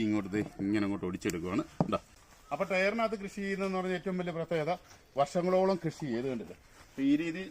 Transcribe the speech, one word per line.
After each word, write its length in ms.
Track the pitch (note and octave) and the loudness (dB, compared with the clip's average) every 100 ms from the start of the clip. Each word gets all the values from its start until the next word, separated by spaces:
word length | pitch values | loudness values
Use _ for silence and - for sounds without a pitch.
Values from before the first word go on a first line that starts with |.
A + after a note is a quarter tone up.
| G#2+ | 2
ഇങ്ങോട്ട് 240 | G#2+ G2 | 2 0
ദേ 60 | G#2 G2+ - | -2 -2 -2
ഇങ്ങനെ 200 | G2 G#2+ G2+ | 0 2 0
അങ്ങോട്ട് 200 | G2+ F2+ | 0 -2
ഒടിച്ചെടുക്കുവാണ് 540 | F#2 G#2 F2 F2+ A2 - - | -2 -2 -2 -2 -2 -4 -2
കേട്ടോ. 180 | - F2+ - - - - - | 0 0 -4 -20 -20 -20 -8
അപ്പൊ 120 | C#3+ F#3 | -4 0
ടയറിനകത്ത് 460 | F#3 G3 A3+ A3 G#3 | 2 2 2 -2 -2
കൃഷി 180 | G3 - | -8 -6
ചെയ്യുന്നതെന്ന് 340 | G3 F#3+ G3 F#3 | -4 -2 0 -2
പറഞ്ഞാൽ 180 | F#3 F3+ | -2 -2
ഏറ്റവും 180 | F#3+ F3+ | -2 -4
വലിയ 120 | F3 E3 | -2 -4
പ്രത്യേകത 340 | D#3+ E3+ D3+ F3 - - - C3 | -2 0 0 -2 -6 -20 -10 0
വർഷങ്ങളോളം 580 | C#3+ F3+ F3+ F#3 F#3+ F#3 | 2 2 4 4 4 2
കൃഷി 200 | D#3+ - D3 | 0 -4 -2
ചെയ്ത് 140 | A2+ C3 | -2 0
കണ്ടില്ലേ? 260 | A#2+ - - - - - | -4 -6 -14 -20 -20 -16
അപ്പൊ 120 | - C#3 | 0 4
ഈ 20 | D3 | 4
രീതി 220 | E3 E3+ F#3+ | 2 -4 -4